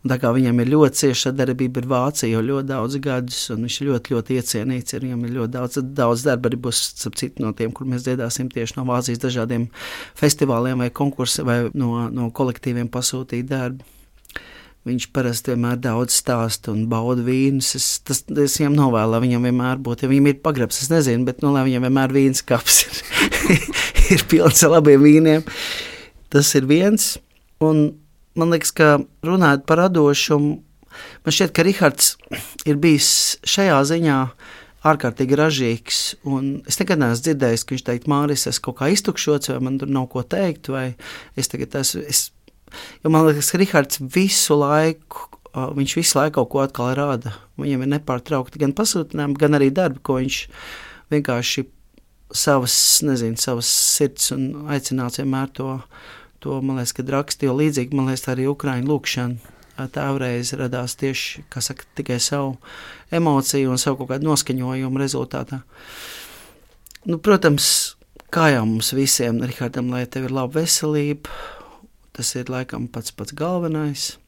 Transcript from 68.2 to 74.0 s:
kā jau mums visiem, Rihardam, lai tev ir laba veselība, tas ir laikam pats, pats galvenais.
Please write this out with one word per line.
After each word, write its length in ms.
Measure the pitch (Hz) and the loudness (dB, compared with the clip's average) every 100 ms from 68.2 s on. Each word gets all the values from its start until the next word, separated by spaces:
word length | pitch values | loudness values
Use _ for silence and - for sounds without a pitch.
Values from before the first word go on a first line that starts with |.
| - | -6
kā 160 | 170 160 | 2 4
jau 140 | 131 110 | 4 0
mums 240 | 110 - | -2 -2
visiem, 460 | 131 135 - 120 117 | -2 0 0 0 -2
Rihardam, 480 | 123 - 120 127 123 | -4 -6 -6 -4 -4
lai 100 | 123 123 | -4 -6
tev 160 | 131 131 | -6 -4
ir 60 | 135 | -4
laba 240 | 127 156 | -2 -2
veselība, 720 | 160 - 151 151 143 147 - - - - - - - _ _ - | -2 -2 0 -2 -2 -6 -10 -16 -16 -18 -20 -20 -20 _ _ -8
tas 160 | 123 | -8
ir 160 | 127 123 | -6 -8
laikam 380 | 127 127 113 120 | -8 -8 -8 -10
pats, 220 | 120 - | -10 -12
pats 200 | - 104 147 | -12 -14 -6
galvenais. 800 | 160 180 170 156 151 139 | -4 -2 -2 -4 -4 -6